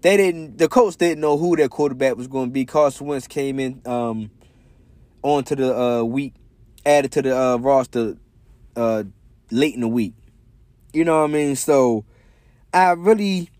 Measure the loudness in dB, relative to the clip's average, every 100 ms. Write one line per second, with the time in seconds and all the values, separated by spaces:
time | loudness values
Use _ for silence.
0 | 4 4 2 -2 -10 -2 2 4 2 2
1 | -2 0 0 0 0 2 0 0 -4 0
2 | -2 -2 -8 -6 -4 -4 -2 2 0 0
3 | -8 -8 -8 -6 -6 -4 -6 -8 -8 -4
4 | -4 -6 -10 _ _ _ _ _ _ _
5 | _ _ -2 -2 -2 -2 -2 0 0 0
6 | -2 -4 -8 _ _ _ _ _ 2 2
7 | 2 -2 0 0 0 0 2 2 2 -4
8 | -4 -6 _ _ _ _ -16 -4 -2 -2
9 | -6 -14 _ _ _ 0 0 0 -4 -2
10 | -4 -8 -20 _ _ _ _ _ _ -2
11 | 2 2 2 0 -2 -4 2 2 4 0
12 | -6 _ _ _ _ _ _ 2 2 2
13 | 2 2 2 -2 -6 _